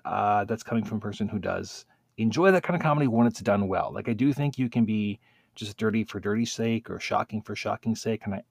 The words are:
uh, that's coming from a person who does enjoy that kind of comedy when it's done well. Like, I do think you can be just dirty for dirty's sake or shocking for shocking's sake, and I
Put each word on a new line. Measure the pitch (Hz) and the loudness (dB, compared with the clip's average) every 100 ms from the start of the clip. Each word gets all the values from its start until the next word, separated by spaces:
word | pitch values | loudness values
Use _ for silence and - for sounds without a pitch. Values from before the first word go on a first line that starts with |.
uh, | - 101 104 104 104 | -4 0 2 2 0
that's | 113 | -4
coming | - 113 | -2 -2
from | 104 110 | -2 -4
a | |
person | 104 95 101 | -6 -4 -4
who | 107 | -2
does | 92 92 95 - - _ _ - | -2 -4 -6 -14 -20 _ _ -2
enjoy | 113 147 185 | 0 4 6
that | 185 | 6
kind | - 175 | 4 0
of | |
comedy | 160 147 139 | 2 4 4
when | 113 120 | 4 4
it's | 113 | 2
done | 117 101 98 | 2 2 2
well. | 92 82 | 0 -2
Like, | 110 113 | -4 -4
I | |
do | 110 135 | 0 2
think | 139 143 131 | 2 -2 0
you | 123 | -2
can | 120 | 2
be | 107 107 104 101 _ _ _ | 2 2 -2 -6 _ _ _
just | - 107 98 | -12 -10 -2
dirty | 110 110 | 0 0
for | 104 104 | -2 -4
dirty's | 101 107 117 | -2 0 -2
sake | - 113 113 - | -2 -2 -2 -4
or | 98 | -8
shocking | - 104 - 110 | -2 -2 -2 -6
for | - 104 | -8 -6
shocking's | 104 101 113 110 | -4 -4 -2 -2
sake, | 117 110 - | -2 -4 -4
and | 98 | -8
I | - | -10